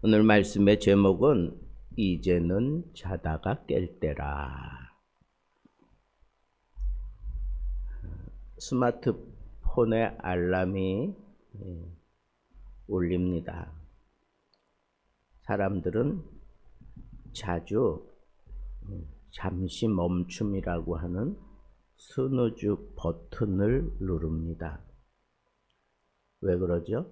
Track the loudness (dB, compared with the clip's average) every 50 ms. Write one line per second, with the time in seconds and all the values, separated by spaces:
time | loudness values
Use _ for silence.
0 | 6 6 8 8 10 10 8 8 6 4 4 6 8 8 8 8 8 6 8 8
1 | 8 8 6 6 6 6 6 6 2 0 -2 -8 -14 -16 -16 -16 -16 -10 -4 0
2 | 2 2 2 2 2 2 4 4 4 2 2 2 2 0 0 -2 -4 -8 -14 -10
3 | -6 -6 -6 -4 -2 -2 -2 -2 0 -2 -2 -2 -2 -2 -2 0 0 -2 -6 -4
4 | -4 -4 -2 -2 -4 -4 -4 -4 -6 -6 -8 -10 -10 -12 -12 -14 -16 -20 _ _
5 | _ _ _ _ _ _ _ _ _ _ _ _ _ _ _ _ _ _ _ _
6 | _ _ _ _ _ _ _ _ _ _ _ _ _ _ _ -4 -2 -2 -2 -2
7 | -6 -10 -12 -12 -12 -8 -6 -4 -4 -4 -4 -4 -4 -4 -4 -4 -6 -8 -10 -10
8 | -10 -10 -12 -12 -12 -14 -16 -16 -18 -18 -16 -16 -8 -2 0 2 2 2 0 0
9 | -2 -2 -2 -2 -6 -16 -16 -18 -16 -16 -16 -2 -2 0 4 4 4 4 4 2
10 | 2 0 -2 -6 -6 -2 0 0 2 2 2 2 2 0 0 0 0 0 0 -2
11 | -2 -4 -6 -8 -16 -20 -20 _ _ _ -16 -14 -12 -10 -10 -10 -12 -14 -16 -18
12 | _ _ _ _ _ _ _ _ _ _ _ -20 -20 -20 -20 -20 -8 -2 0 0
13 | 2 2 2 2 2 0 0 -2 -4 -6 -8 -10 -10 -12 -14 -18 -20 -20 -20 _
14 | _ _ _ _ _ _ _ _ _ _ _ _ _ _ _ _ _ _ _ _
15 | _ _ _ _ _ _ _ -20 _ -2 0 2 2 2 0 0 -2 0 0 2
16 | 0 0 0 -4 -8 -12 -16 -20 -20 -20 -20 -20 -20 -20 -20 -20 -20 -20 -20 -18
17 | -18 -18 -18 -18 -18 -14 -14 -8 -4 -4 -4 -4 -4 -2 0 2 2 2 0 -2
18 | -8 -16 -20 _ _ _ _ _ _ -16 -14 -12 -12 -12 -12 -12 -12 -10 -10 -10
19 | -10 -12 -16 -20 -20 -20 -16 -8 -6 -6 -4 -2 -4 -4 -2 0 0 2 2 2
20 | 2 2 2 0 -2 -2 -4 -4 -4 -2 -2 -2 -2 -2 -2 -2 -2 -4 -4 -4
21 | -4 -4 -2 -2 -2 -4 -4 -8 -12 -20 -20 -20 -20 -20 _ _ _ _ _ _
22 | -20 -10 -4 -2 -2 0 2 2 2 2 0 0 0 0 0 0 -4 -12 -14 -4
23 | -4 -4 -4 -4 -8 -14 -4 -2 -2 0 2 2 4 4 2 2 0 -2 -4 -4
24 | -2 -2 -2 -2 -2 -2 -2 -2 -4 -4 -6 -6 -8 -8 -8 -10 -14 -20 -20 -20
25 | _ _ _ _ _ _ _ _ _ _ _ _ _ _ _ _ _ _ _ _
26 | _ _ _ _ _ _ _ _ 0 2 2 2 2 2 0 0 0 -2 -4 -4
27 | -4 -6